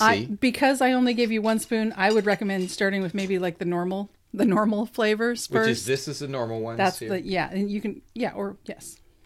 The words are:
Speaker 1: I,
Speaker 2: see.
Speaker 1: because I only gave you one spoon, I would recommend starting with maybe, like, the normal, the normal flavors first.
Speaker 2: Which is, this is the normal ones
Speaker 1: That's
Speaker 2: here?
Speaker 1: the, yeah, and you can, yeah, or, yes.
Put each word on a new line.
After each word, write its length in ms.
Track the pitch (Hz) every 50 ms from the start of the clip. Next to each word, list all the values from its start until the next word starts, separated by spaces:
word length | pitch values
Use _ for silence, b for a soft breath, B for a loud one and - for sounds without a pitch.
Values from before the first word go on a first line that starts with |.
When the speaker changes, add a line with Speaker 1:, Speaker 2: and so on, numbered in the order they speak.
Speaker 1:
I, 180 | 214 220 208 -
Speaker 2:
see. 60 | 120
Speaker 1:
because 560 | 131 214 202 - 254 - - 302 262 277 254
I 100 | 277 254
only 220 | 254 254 254 247 240
gave 160 | 220 240 220
you 100 | 226 220
one 160 | 208 220 220 220
spoon, 340 | - - 233 220 220 220 - -
I 140 | 190 202
would 140 | 220 220 196
recommend 440 | 208 202 190 214 196 196 190 185 180
starting 320 | - - 208 196 196 196
with 120 | 190 175 -
maybe, 240 | 202 196 185 196 180
like, 180 | 180 180 165 -
the 60 | 190
normal, 460 | 175 175 175 175 180 190 196 202 - _ _ _ _ -
the 120 | 196 202
normal 400 | 226 185 214 214 214 214 208 226
flavors 600 | 220 - - 226 214 214 214 233 240 240 233 - -
first. 200 | - 226 220 226
Speaker 2:
Which 100 | 233 -
is, 80 | -
this 220 | - 131 135 - 151
is 120 | 139 -
the 80 | 147 135
normal 320 | 139 131 117 113 117 113
ones 160 | 110 113 113 117
Speaker 1:
That's 220 | 190 185 180 -
Speaker 2:
here? 100 | - 151
Speaker 1:
the, 120 | 202 185
yeah, 280 | - 190 190 180 156 -
and 200 | - 190 202 202
you 80 | 202 208
can, 200 | - 214 196 - - - -
yeah, 200 | 220 247 190 -
or, 220 | 202 202 196 196 - -
yes. 320 | - - - - - - - _ - _ _ _